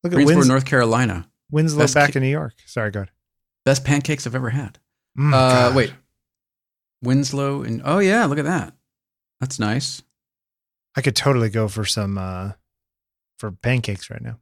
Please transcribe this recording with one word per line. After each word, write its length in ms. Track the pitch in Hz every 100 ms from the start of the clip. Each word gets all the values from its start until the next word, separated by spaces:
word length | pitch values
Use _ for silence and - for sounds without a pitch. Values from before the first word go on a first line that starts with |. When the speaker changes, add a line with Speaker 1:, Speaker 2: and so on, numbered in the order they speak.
Speaker 1:
Look 100 | 175
at 40 | 175
Speaker 2:
Greensboro, 200 | 143 165
Speaker 1:
Wins-, 100 | 131
Speaker 2:
North 160 | 131 131
Carolina. 600 | 135 117 117 123 90 - _ _
Speaker 1:
Winslow 300 | 147 160 151
Speaker 2:
Best 120 | 147 147
Speaker 1:
back 180 | 143
Speaker 2:
ca- 40 | 139
Speaker 1:
in 40 |
New 60 | 131
York. 240 | 147 143 _ -
Sorry, 240 | - 107
go 80 | 101
ahead. 100 | 95 _ _ _ _ _ -
Speaker 2:
Best 180 | 135
pancakes 440 | 135 143 139 143 123
I've 80 | 127
ever 160 | 123
had. 260 | 131 120 _ _ _ _ -
Speaker 1:
Mm, 160 | 147
Speaker 2:
Uh, 340 | 135 131 127 123
Speaker 1:
God. 60 | 131
Speaker 2:
wait. 180 | 110 - _ _ _ _ _ _ _ _ _ _
Winslow 640 | 123 131 139 139 139 139
and, 180 | 117 117
oh 140 | 135 180
yeah, 260 | 196 220 196
look 120 | 143
at 80 | 143
that. 300 | 180 98 _ _ _ _ _ _ _
That's 180 | 131 -
nice. 440 | 107 120 - - _ _ _ _ _ _ _ _ _ -
Speaker 1:
I 60 |
could 140 | 135 110
totally 340 | 143 127 113
go 180 | 110 107
for 180 | 101 101
some, 320 | - 98 98
uh, 320 | 92 92 98 - _ _ _ _ _ _ _ _
for 120 | 107
pancakes 600 | 92 120 127 113 98 -
right 100 | -
now. 160 | 117 117